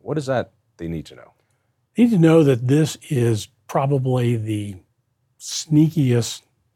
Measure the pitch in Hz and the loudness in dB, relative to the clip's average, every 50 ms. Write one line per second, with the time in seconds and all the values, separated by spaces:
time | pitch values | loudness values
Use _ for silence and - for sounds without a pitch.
0 | _ 98 143 156 139 127 131 120 95 - _ _ _ _ _ _ 85 82 82 80 | _ -8 -8 -8 -6 -4 -4 -4 -6 -8 _ _ _ _ _ _ -10 -8 -8 -8
1 | 71 - - 62 58 - _ _ _ _ _ _ _ _ _ _ _ _ _ - | -10 -14 -20 -20 -20 -20 _ _ _ _ _ _ _ _ _ _ _ _ _ 2
2 | 233 240 226 180 165 160 160 165 160 139 131 117 123 123 139 151 156 147 - - | 2 2 4 4 4 6 6 6 6 4 2 0 0 0 2 2 2 0 -4 -10
3 | - - 156 127 117 117 113 104 - - _ _ _ _ - 165 139 139 143 135 | -10 -6 -2 0 0 0 0 -2 -6 -12 _ _ _ _ -4 -2 -2 0 -2 -2
4 | 127 131 127 127 123 120 120 117 107 110 110 104 104 104 98 95 _ _ _ _ | -2 -2 -2 -2 -2 -2 -2 -4 -4 -6 -6 -6 -8 -10 -12 -16 _ _ _ _
5 | _ _ _ _ _ _ _ _ - - - - - - 151 151 156 156 156 165 | _ _ _ _ _ _ _ _ -16 -12 -12 -12 -6 0 2 2 2 2 2 0
6 | 139 127 120 120 117 - - - _ _ _ _ _ _ _ | 0 0 0 0 -2 -4 -8 -14 _ _ _ _ _ _ _